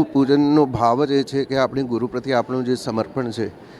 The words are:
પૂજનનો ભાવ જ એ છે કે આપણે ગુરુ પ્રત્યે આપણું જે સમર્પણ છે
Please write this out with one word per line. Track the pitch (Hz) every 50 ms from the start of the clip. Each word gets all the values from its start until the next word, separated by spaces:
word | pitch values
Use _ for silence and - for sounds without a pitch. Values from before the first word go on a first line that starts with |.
| 156
પૂજનનો | 151 - 139 139 127 143 143 147 143 147 156 147
ભાવ | 131 123 110 117 117 117 127 147
જ | 135
એ | 139 139 135
છે | - - 139 131
કે | - 135 135
આપણે | 131 117 - 135 139
ગુરુ | 120 117 113 117 123
પ્રત્યે | 120 127 120 135 135
આપણું | 120 113 120 127 131 127
જે | 123 127
સમર્પણ | 117 - 127 110 113 107 - - 139 127 117
છે | 107 - 110 95 - - - - - -